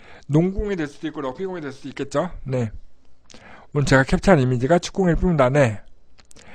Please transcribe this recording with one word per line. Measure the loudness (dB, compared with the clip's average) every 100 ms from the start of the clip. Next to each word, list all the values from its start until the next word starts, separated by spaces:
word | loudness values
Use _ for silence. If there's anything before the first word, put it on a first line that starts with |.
| -20 -18 0
농구공이 | 2 2 0 -4 -4
될 | -6
수도 | -8 -10
있고 | -6
럭비공이 | -8 -8 -8 -8
될 | -10
수도 | -12 -12
있겠죠. | -10 -4 -2 -4 -6
네. | -6 -4 -4 -8 -16 -18 -20 -20 -20 -20 -20 -20 -6
오늘 | -2 4
제가 | 4
캡처한 | 4 2 4 4
이미지가 | 4 0 2 2
축구공일 | 0 -2 0 2
뿐입니다. | 2 2 4
네. | 4 2 0 -12 -20 -20 -20 -20 -20 -20